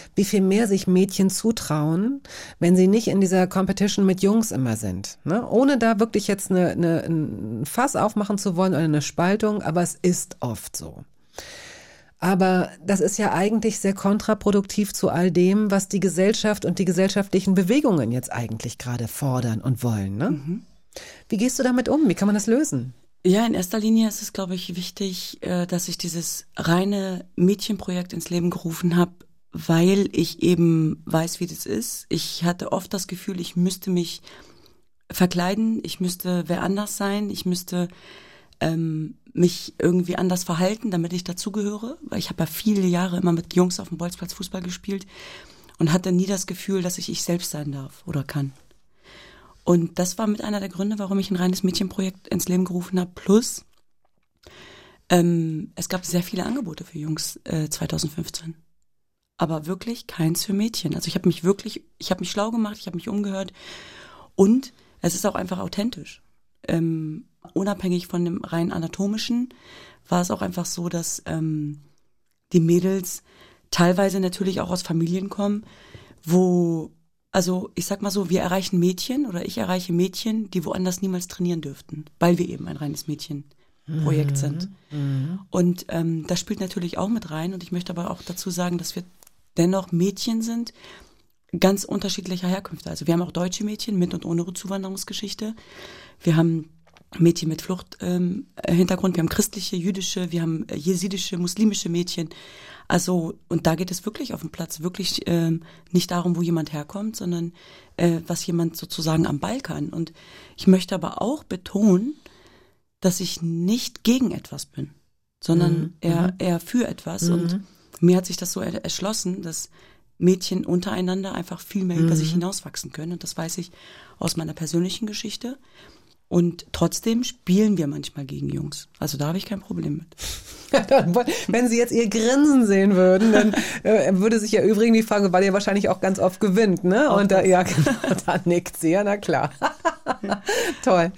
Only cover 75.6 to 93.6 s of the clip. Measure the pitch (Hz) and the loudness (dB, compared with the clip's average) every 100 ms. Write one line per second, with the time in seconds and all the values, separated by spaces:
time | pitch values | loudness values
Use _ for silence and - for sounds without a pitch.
75.6 | 220 - - - - - 156 180 185 180 | -6 -20 -20 -20 -20 -14 2 4 6 4
76.6 | 170 165 156 - _ _ _ 196 180 185 | 2 0 -6 -14 _ _ _ -2 0 -2
77.6 | 202 - - 196 208 190 180 180 - 190 | -4 -8 -6 -4 -2 -2 0 0 0 -2
78.6 | 185 180 175 185 - 254 277 175 - 180 | 0 2 2 2 -2 -2 -2 -4 -6 -4
79.6 | 190 185 180 170 190 185 226 220 202 185 | -2 -2 -2 0 0 -2 -4 -4 -2 -4
80.6 | 156 190 185 180 190 180 180 - 175 170 | -4 -2 -2 -2 -2 -4 -6 -4 -2 -2
81.6 | 147 139 - 151 156 _ 170 175 180 - | -6 -12 -14 -14 -14 _ 4 4 0 -6
82.6 | - 143 147 147 - 147 - 147 - _ | -10 -8 -8 -8 -8 -8 -8 -10 -12 _
83.6 | _ _ - 156 151 143 143 139 143 156 | _ _ -8 -2 2 2 2 0 -2 -4
84.6 | 190 - _ 147 139 135 143 185 196 185 | -8 -12 _ -4 -2 -2 -2 -6 -4 2
85.6 | 180 175 - 165 165 165 156 175 - 214 | 2 0 -4 -4 -2 -4 -2 -4 -4 -6
86.6 | 185 190 175 - 190 226 180 156 170 190 | -6 -6 -6 -4 -2 -4 -4 -6 -6 -6
87.6 | 175 180 180 175 175 180 - 180 - 175 | -6 -6 -6 -8 -8 -8 -10 -10 -8 -4
88.6 | 180 175 175 - 180 _ - _ _ - | -4 -4 -6 -10 -12 _ -20 _ _ 2
89.6 | 170 190 185 175 185 196 - 226 226 233 | 2 2 0 0 0 0 -2 -2 -2 -4
90.6 | 233 - - - - _ _ _ _ - | -8 -12 -20 -20 -20 _ _ _ _ 2
91.6 | - 196 - 202 196 185 180 180 180 185 | 2 2 -2 -4 -4 -6 -6 -4 -2 -4
92.6 | 190 156 - 160 147 170 175 - 180 180 | -6 -12 -10 -6 0 0 0 -2 -2 -4